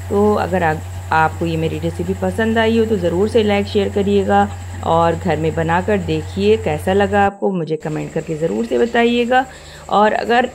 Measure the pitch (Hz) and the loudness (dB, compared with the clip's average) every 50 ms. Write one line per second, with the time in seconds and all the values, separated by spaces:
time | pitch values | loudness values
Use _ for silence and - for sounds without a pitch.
0 | - - 220 202 208 208 214 208 - 170 175 185 175 160 156 160 - - - - | -8 -2 0 2 4 4 2 2 0 0 0 0 2 2 0 0 -6 -10 -12 -12
1 | - - - 160 160 156 - - 170 170 165 160 160 160 156 156 151 165 160 - | -4 0 2 2 2 2 0 -2 -4 -2 -2 0 -2 -2 -4 -2 -4 -4 -4 -4
2 | 175 175 190 196 196 185 185 226 226 226 226 226 220 220 226 226 220 220 226 196 | -4 -4 -4 -2 -2 -4 -2 0 0 0 2 2 2 2 2 2 2 2 0 0
3 | 175 170 170 175 202 214 220 240 214 208 202 202 202 202 - 214 196 196 202 202 | 0 0 0 2 0 2 2 2 2 4 2 0 0 0 0 0 0 0 0 -2
4 | 196 196 202 202 190 196 202 202 202 202 - - - - - - - - 165 165 | 0 2 2 2 2 4 4 4 2 2 -2 -10 -14 -14 -12 -8 -2 0 2 4
5 | 170 170 165 160 - 185 156 147 156 160 151 165 165 160 165 156 147 - 208 202 | 4 2 0 0 -2 -2 -2 0 0 -2 -2 -2 -2 0 0 0 0 0 -2 -2
6 | 175 170 156 156 147 - - 190 196 208 214 220 220 175 151 151 - - 190 202 | 0 -2 -4 -4 -4 -6 -6 0 2 2 2 2 2 -2 -4 -2 -2 0 2 2
7 | 202 196 202 202 202 196 196 196 214 208 190 180 160 151 156 156 - 160 151 151 | 2 2 2 2 2 2 0 -2 -4 -2 -2 -2 -2 -4 -4 -4 -4 -6 -6 -6
8 | 147 147 - 165 156 - 165 151 160 165 196 214 233 226 254 240 240 233 233 240 | -6 -4 -6 -6 -6 -4 -6 -4 -2 -2 -2 -2 -2 -2 2 0 0 2 2 2
9 | 233 240 240 240 240 233 247 254 262 254 - - - - - - - - - 196 | 2 2 2 2 0 2 2 2 2 0 -8 -20 -20 -20 -20 -18 -8 0 2 4
10 | 208 214 - - - 208 233 240 247 247 - | 4 4 2 0 0 2 2 2 2 0 -2